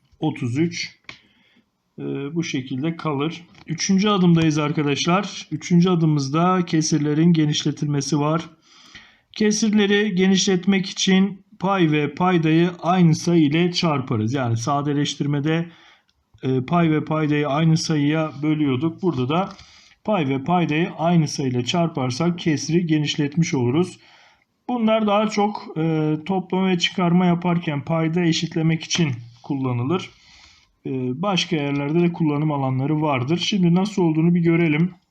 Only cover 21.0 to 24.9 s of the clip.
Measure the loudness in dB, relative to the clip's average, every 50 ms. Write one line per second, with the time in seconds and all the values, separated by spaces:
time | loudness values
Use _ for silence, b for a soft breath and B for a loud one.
21 | 0 2 2 2 2 0 -2 -4 -4 -2 -2 -2 -2 -2 -2 -2 -2 -2 -2 -4
22 | -4 -4 -2 -2 -2 -2 -2 -2 -2 -2 -2 -2 -2 -2 0 0 0 0 0 0
23 | 0 -2 -2 -2 -4 -2 0 0 0 0 0 0 0 0 2 0 0 -2 -4 -14
24 | b b b b b b b b b b _ _ _ -6 -4 0 2 2